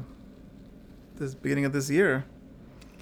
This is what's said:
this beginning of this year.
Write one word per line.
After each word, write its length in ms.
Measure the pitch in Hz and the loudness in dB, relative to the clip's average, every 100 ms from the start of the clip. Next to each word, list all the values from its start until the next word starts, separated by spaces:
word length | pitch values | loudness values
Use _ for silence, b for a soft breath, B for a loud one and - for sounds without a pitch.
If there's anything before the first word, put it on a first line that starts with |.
| 127 - - - - - - - - - - - | -8 -16 -20 -20 -20 -20 -20 -20 -20 -20 -18 -8
this 180 | 139 135 | -8 -4
beginning 300 | 139 139 139 | -2 2 2
of 80 | |
this 180 | 143 139 | 0 2
year. 340 | 151 196 131 - - - - - B B B | 4 4 4 -2 -14 -20 -20 -20 B B B